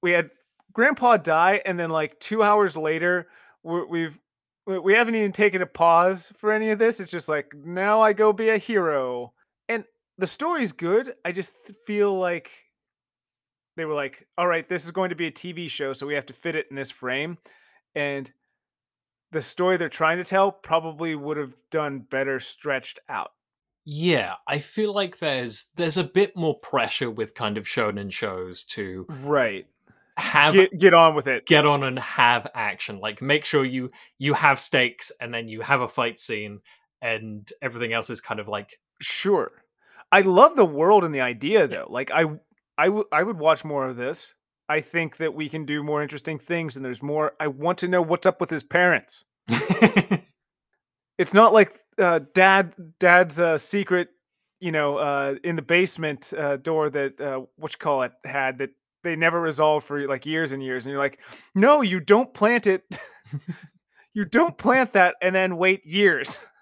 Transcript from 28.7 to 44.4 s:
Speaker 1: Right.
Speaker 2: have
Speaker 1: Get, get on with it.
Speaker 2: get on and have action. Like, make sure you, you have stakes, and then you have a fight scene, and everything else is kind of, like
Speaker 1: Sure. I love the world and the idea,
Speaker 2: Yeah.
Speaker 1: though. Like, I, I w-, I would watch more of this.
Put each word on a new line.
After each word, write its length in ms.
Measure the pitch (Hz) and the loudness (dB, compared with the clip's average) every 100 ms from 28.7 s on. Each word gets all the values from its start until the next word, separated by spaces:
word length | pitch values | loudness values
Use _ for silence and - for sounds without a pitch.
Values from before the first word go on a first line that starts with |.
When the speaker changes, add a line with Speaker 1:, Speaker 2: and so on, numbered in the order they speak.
| - 98 92 90 143 | -10 -10 -10 -12 -12
Speaker 1:
Right. 420 | 139 147 120 98 - _ _ _ _ - | -2 0 0 -4 -14 _ _ _ _ -10
Speaker 2:
have 360 | - 151 147 | 0 4 4
Speaker 1:
Get, 240 | 185 190 175 | 6 4 6
get 160 | 185 | 6
on 220 | 170 165 151 | 8 8 4
with 120 | 139 | -2
it. 180 | 123 - | -4 2
Speaker 2:
get 200 | 156 147 | 4 4
on 180 | 143 | 2
and 140 | 135 131 | 0 -6
have 480 | - - 123 120 113 | -8 2 4 4 -2
action. 460 | - 107 90 - 101 | -8 -6 -6 -10 -8
Like, 220 | 104 107 | -10 -8
make 220 | 131 147 143 | -2 -2 0
sure 180 | 151 131 | -2 0
you, 260 | 131 127 - - _ | -4 -8 -14 -20 _
you 160 | 139 | -4
have 260 | 135 147 135 | 2 2 2
stakes, 520 | - 139 123 - - - | 0 0 0 -2 -12 -10
and 120 | 120 | -10
then 140 | 117 113 | -10 -10
you 140 | 110 | -12
have 200 | 113 139 | -2 -2
a 60 | 120 | -2
fight 320 | - 120 117 | -4 -6 -6
scene, 400 | - 110 104 104 _ _ _ _ | -8 -8 -10 -14 _ _ _ _
and 480 | 120 110 110 107 104 - | -6 -6 -8 -14 -16 -12
everything 320 | 139 117 117 | -10 -8 -4
else 160 | 117 110 | -4 -6
is 120 | 113 | -10
kind 180 | - 107 | -10 -10
of, 80 | 104 | -8
like 300 | 104 101 - _ _ | -10 -10 -20 _ _
Speaker 1:
Sure. 600 | - - 190 196 120 _ _ _ _ _ - | -6 -4 0 0 0 _ _ _ _ _ 2
I 100 | 190 | 4
love 340 | 190 180 285 330 | 6 8 6 8
the 100 | 190 | 2
world 380 | 143 165 208 | 4 4 4
and 100 | 170 143 | 4 -2
the 60 | |
idea, 400 | 127 117 139 214 | -2 -2 0 2
Speaker 2:
Yeah. 40 | 147 | 2
Speaker 1:
though. 200 | 107 - | 0 -8
Like, 220 | 117 135 | -8 -4
I, 140 | 151 165 151 _ _ _ - | 0 0 -2 _ _ _ 0
I 80 | 165 | 0
w-, 200 | 208 214 | 0 -2
I 120 | 151 | -2
would 160 | 190 190 | -2 0
watch 240 | 151 156 156 | 0 0 0
more 200 | 147 131 | -4 -4
of 80 | 123 | -6
this. 360 | 123 165 - _ | -6 -6 -10 _